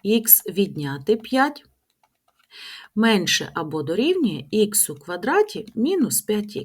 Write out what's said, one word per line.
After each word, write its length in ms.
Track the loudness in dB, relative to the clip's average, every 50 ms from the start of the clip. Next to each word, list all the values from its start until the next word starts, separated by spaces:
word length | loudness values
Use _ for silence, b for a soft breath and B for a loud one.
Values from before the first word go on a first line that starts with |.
| -2
х 420 | 0 2 2 4 2 2 2 0
відняти 720 | -2 0 0 0 0 0 -6 -6 -4 -6 -4 0 0 0
п'ять 500 | 0 0 -2 2 2 2 2 0 -6 _ _ _ _ _ _ _ _ _ _ _ _ _ _ _ _ _ B B B B B B B B B B
менше 560 | 2 4 4 4 4 2 2 0 -2 -2 -4 -6
або 300 | -6 -6 -4 -4 -6 -2
дорівнює 600 | -2 0 0 2 2 2 2 2 0 0 -2 -8 -2 2 2 2 2 2
х 160 | 0 -2 -2
у 60 | -4
квадраті 760 | -12 -10 -10 -8 -6 -2 2 2 2 2 2 -2 -12 -12 -10 -4
мінус 460 | -2 0 0 2 2 0 0 0 -2
п'ять 320 | -2 -2 -2 -2 -2 -6 -8 -10